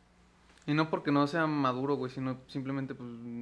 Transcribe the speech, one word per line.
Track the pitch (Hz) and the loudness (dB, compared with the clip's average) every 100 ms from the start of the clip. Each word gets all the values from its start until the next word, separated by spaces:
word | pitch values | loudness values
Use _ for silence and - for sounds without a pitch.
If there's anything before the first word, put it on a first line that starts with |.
| _ _ - _ - - - | _ _ -20 _ -20 -10 -2
Y | |
no | 147 160 | 0 2
porque | 180 151 | 0 2
no | 143 143 | 4 4
sea | 170 160 | 4 2
maduro, | 151 135 123 135 143 | 2 2 2 0 0
güey, | 127 | -2
sino | 135 131 127 - | -4 -4 -4 -6
simplemente, | 143 131 139 135 131 | -6 -4 -4 -4 -6
pues, | 120 117 120 117 | -10 -10 -8 -8